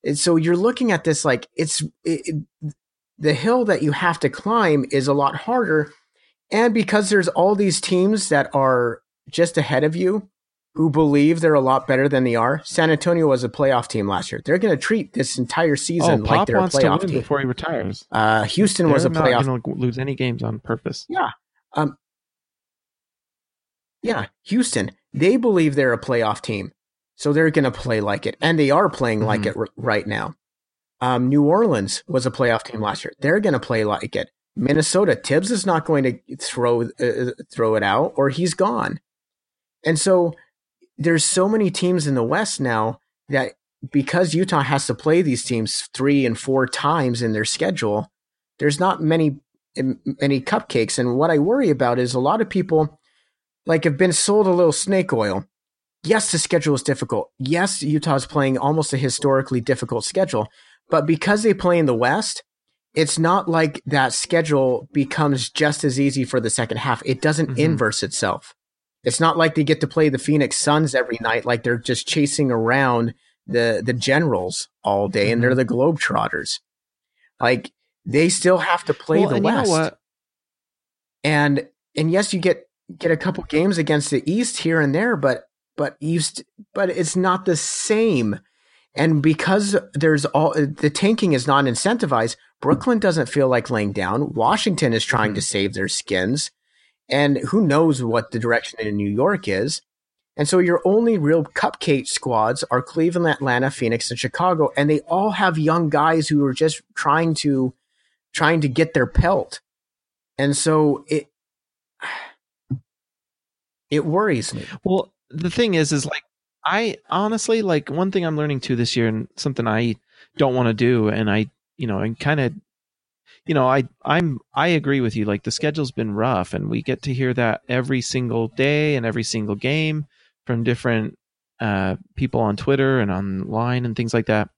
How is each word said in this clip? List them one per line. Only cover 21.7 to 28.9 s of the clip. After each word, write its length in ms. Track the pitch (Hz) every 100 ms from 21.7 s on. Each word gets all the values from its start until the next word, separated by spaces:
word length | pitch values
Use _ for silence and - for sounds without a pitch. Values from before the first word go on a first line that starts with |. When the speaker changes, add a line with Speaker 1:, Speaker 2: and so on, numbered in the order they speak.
Speaker 1:
Um, 240 | - 147 127 _ _ _ _ _ _ _ _ _ _ _ _ _ _ _ _ _ _ _ _
yeah, 240 | 233 190 101 _
Houston. 480 | - 226 240 120 95 - _
They 240 | - 170 254
believe 380 | 233 190 160
they're 180 | 139 135
a 60 | 117
playoff 400 | - 123 110 104
team, 300 | - 107 95 _ _ _ _ _
so 160 | 147
they're 180 | 147 160
gonna 220 | 156 135
play 280 | 120 135 110
like 240 | 101 101 -
it, 100 | -
and 160 | 151 165
they 120 | 139
are 180 | 151
playing 340 | 196